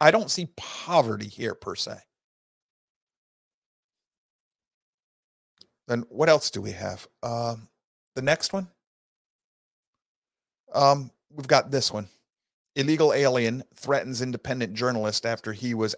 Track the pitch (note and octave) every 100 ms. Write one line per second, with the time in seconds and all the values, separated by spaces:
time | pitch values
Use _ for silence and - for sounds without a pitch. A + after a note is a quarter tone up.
0 | D3+ A3 - - E3+ - - - - E3+
1 | A#2 G#2 G#2 - A2+ G2 - - G#2+ A2
2 | _ _ _ _ _ _ _ _ _ _
3 | _ _ _ _ _ _ _ _ _ _
4 | _ _ _ _ _ _ _ _ _ _
5 | _ _ _ _ _ _ - _ - A#2+
6 | A#2 G#2+ D#3+ D3+ - G2+ G#2 F2+ G2 F#2+
7 | - - A#2+ A#2 A#2 A2+ A2+ _ _ _
8 | _ - C3 D#3+ - G3 F#3 _ _ _
9 | _ _ _ _ _ _ _ _ _ _
10 | _ _ _ _ _ _ _ - C#3 C#3+
11 | B2+ _ _ D3 C3 C#3+ B2 C3+ - G#2+
12 | G2 _ _ _ _ _ _ - C#3 D#3
13 | D#3 B2+ C#3 B2+ A2+ B2+ - - - C#3
14 | C3 A#2+ B2+ A#2+ C3 C3 A2 G#2+ B2+ A#2
15 | G#2+ G#2 A#2 A2+ A2+ G#2 B2 A2+ A2